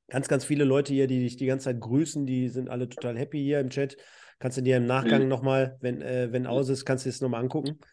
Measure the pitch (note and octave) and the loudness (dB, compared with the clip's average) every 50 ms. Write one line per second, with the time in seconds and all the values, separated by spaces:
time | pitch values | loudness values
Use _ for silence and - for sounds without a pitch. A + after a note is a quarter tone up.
0 | _ - - C3 C3 - D3+ C3+ C3 - D3+ C#3+ D3 C3 C3+ C#3+ C#3 C#3 C#3 C3+ | _ -6 -4 -4 0 0 0 0 0 0 2 2 4 4 4 4 2 2 2 2
1 | C3+ B2+ C3 B2+ B2+ A#2+ B2 - C3+ C3 C3 C3+ - C3 A#2+ A2+ A2 A2 B2 C#3+ | 2 2 2 0 0 -2 -2 -2 -2 0 0 0 -2 -4 -4 -4 -2 0 2 2
2 | E3 D#3 - D3 C#3 B2+ C3 B2+ B2+ A#2+ A#2+ C3 B2+ B2+ B2 B2 B2+ A#2+ - - | 2 0 -2 -4 -2 -2 0 0 -2 -2 -2 -4 -6 -6 -6 -6 -6 -6 -6 -6
3 | - A#2+ A#2 A#2 C#3+ C3+ - D3 C#3 C#3 D3 C#3+ C3+ B2+ - C#3 C#3 C3+ - - | -6 -6 -4 -4 -6 -6 -4 -4 -2 0 0 0 0 -2 -2 -2 -4 -4 -6 -10
4 | - - - - - - - - - B2+ B2+ C3+ B2+ C3 C3 B2 A#2+ A#2+ B2+ C3+ | -20 -20 -20 -20 -20 -20 -12 -8 -6 -4 -4 0 2 4 4 4 4 4 2 2
5 | - A2+ - - C3+ C3 C3+ B2+ C3+ C3+ C3+ C3+ C3+ C3 C3 - B2+ B2 B2 D3 | 4 4 4 4 4 4 2 0 2 2 2 2 2 0 -2 -4 -4 -4 -4 -4
6 | - B2 B2+ B2+ B2 A#2 A#2 B2+ B2+ - A#2+ C3+ C#3 C3 C3+ C3 - - C3 B2+ | -4 -4 -2 -2 -2 0 -2 -2 -2 0 0 0 0 0 -2 -2 0 -2 -2 -2
7 | - C3 A#2 - C3+ B2 A#2+ A#2 B2 C3 C#3+ D3+ C3 C#3+ D3+ - - _ | -2 -4 -4 -2 -2 -2 -2 -2 -2 -2 -2 -4 -4 -6 -8 -10 -14 _